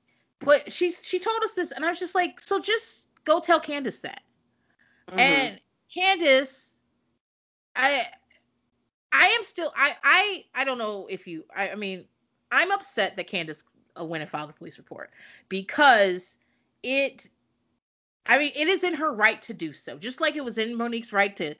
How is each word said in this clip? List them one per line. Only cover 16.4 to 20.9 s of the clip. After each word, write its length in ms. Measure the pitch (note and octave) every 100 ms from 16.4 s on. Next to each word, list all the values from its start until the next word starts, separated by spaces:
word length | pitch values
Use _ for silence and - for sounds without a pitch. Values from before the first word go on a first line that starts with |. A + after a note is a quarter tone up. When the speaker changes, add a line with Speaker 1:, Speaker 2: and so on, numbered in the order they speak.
| _ _ _ _
Speaker 1:
it, 460 | B3 C4+ C#4 - - _ _ _ _ _ _ _ _ _ -
I 120 | B3+
mean, 140 | D4 C#4+
it 120 | D#4
is 160 | F#4+
in 100 | F4+
her 180 | D4+ D#4
right 280 | G#3+ G#3+ A3
to 100 | -
do 180 | F#3+ D#3+
so, 260 | C#3+ - C3+
just 220 | G#3 B3+
like 140 | D#4 D4
it 80 |
was 120 | B3 A3
in 160 | A3
Monique's 380 | A#3 A#3